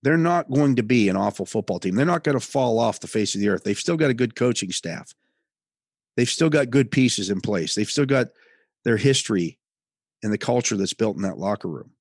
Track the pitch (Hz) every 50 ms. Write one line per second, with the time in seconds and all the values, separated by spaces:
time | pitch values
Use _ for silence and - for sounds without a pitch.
0 | - 135 160 165 165 170 175 175 160 - 127 139 147 143 131 117 113 107 127 120
1 | 107 98 92 98 98 101 - - 98 - - 110 98 - 95 87 - 95 92 110
2 | 139 170 175 170 - 156 139 127 - - - 139 131 120 113 113 117 113 101 -
3 | - - - 110 107 98 - 101 101 104 98 - - 101 104 - - - 170 156
4 | 156 143 127 113 127 113 - - 123 123 120 - - 92 87 - - 85 82 -
5 | - - - _ _ _ _ _ _ _ _ _ _ _ _ _ _ _ _ _
6 | _ _ _ - 123 123 - - 160 160 151 151 139 123 117 139 135 113 - 139
7 | 131 123 - - 98 92 101 92 - - 104 90 80 - - 107 107 - - -
8 | 143 131 139 131 120 - _ _ _ _ _ _ _ _ _ _ _ 123 113 104
9 | - 139 135 - - - 113 95 85 80 - _ _ _ _ _ _ _ _ _
10 | _ _ _ _ - 107 107 101 - - 123 123 120 - 117 101 95 92 - -
11 | 110 110 98 - 101 95 85 - - 98 104 - - 90 80 62 - - _ _